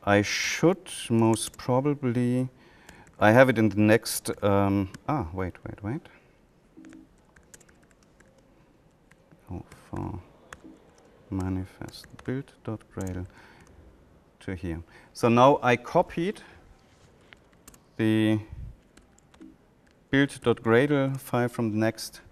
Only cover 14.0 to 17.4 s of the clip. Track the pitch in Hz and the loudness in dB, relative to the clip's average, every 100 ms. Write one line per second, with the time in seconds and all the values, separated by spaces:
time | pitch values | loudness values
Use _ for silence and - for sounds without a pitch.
14 | _ _ _ _ - 92 92 80 85 - | _ _ _ _ -12 -10 -8 -10 -12 -20
15 | - - 117 120 131 143 123 123 - 165 | -20 -2 2 6 6 6 0 -2 0 -2
16 | - - 170 214 - - - - _ _ | -2 -4 -6 -8 -18 -20 -20 -20 _ _
17 | _ _ _ - | _ _ _ -20